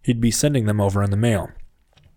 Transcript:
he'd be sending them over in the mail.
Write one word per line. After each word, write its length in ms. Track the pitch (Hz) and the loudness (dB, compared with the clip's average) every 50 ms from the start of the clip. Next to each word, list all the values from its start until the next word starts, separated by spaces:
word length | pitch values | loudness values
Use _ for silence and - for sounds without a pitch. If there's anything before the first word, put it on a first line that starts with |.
| - | -2
he'd 180 | - 120 117 | -2 0 2
be 100 | 117 120 | 2 0
sending 340 | 110 - - 147 147 131 113 | 0 2 0 0 0 0 0
them 140 | 107 107 104 | 0 0 2
over 220 | 101 98 95 101 101 | 0 0 0 0 0
in 80 | 98 | 0
the 60 | 98 101 | 0 0
mail. 320 | 113 120 110 95 85 - - - - - _ _ _ _ _ _ _ - _ | 2 2 0 0 -2 -6 -12 -16 -18 -20 _ _ _ _ _ _ _ -20 _